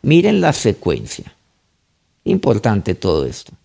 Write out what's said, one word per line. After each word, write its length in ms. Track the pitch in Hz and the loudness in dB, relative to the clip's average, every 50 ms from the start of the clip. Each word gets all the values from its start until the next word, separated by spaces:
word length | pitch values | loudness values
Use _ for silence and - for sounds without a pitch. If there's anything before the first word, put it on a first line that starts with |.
Miren 380 | - 135 156 170 180 214 214 196 | 2 4 4 4 4 4 2 2
la 120 | 175 156 | 2 0
secuencia. 800 | - - - 113 95 - - 87 73 - 52 - - - - - _ _ _ _ _ _ _ _ _ _ _ _ _ _ _ _ _ _ | 0 0 0 -2 -2 0 -2 -4 -4 -4 -6 -12 -14 -16 -16 -20 _ _ _ _ _ _ _ _ _ _ _ _ _ _ _ _ _ _
Importante 720 | _ - 190 185 - 143 117 107 - 120 107 101 82 - 90 | _ -2 -2 0 2 0 0 2 0 0 0 0 -2 -4 -6
todo 320 | - - 98 80 78 67 | -4 -2 -2 0 0 -2
esto. 260 | 60 - - - - - _ _ | -4 -8 -10 -18 -20 -20 _ _